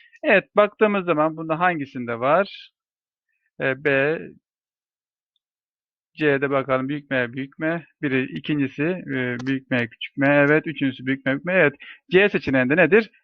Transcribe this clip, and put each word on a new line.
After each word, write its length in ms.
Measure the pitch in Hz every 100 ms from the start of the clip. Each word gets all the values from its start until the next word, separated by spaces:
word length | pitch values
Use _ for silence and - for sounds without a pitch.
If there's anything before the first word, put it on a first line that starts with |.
| _ -
Evet, 320 | 311 196 - 208
baktığımız 500 | 208 - 214 202 175
zaman 320 | 156 156 160
bunda 220 | 160 156
hangisinde 600 | 180 165 135 131 120 117
var? 500 | 127 165 196 - - _ _ _ _ _ _ _ _ -
E, 220 | 139 131
B, 360 | 147 135 143 160 85 - _ _ _ _ _ _ _ _ _ _ _ _ _ _ _ _ _ -
C'de 340 | 151 139 139
bakalım. 400 | 139 131 131 131
Büyük 200 | 147 147
M, 240 | 131 123
büyük 260 | 127 139 -
M. 260 | 160 170 - _
Biri, 220 | 147 131 131 -
ikincisi, 460 | - 151 135 -
e, 540 | 151 180 156 135 127 120 127
büyük 240 | 135 -
M, 160 | 127 113
küçük 300 | - - -
M. 100 | 139
Evet, 380 | 143 143 151 156
üçüncüsü 380 | 151 139 123 127
büyük 200 | 135 135
M, 60 |
büyük 140 | 139 160
M. 80 |
Evet. 200 | 185 147 - - - -
C 180 | 180 202
seçeneğinde 480 | 190 139 135 127 160
nedir? 320 | 160 208 214 _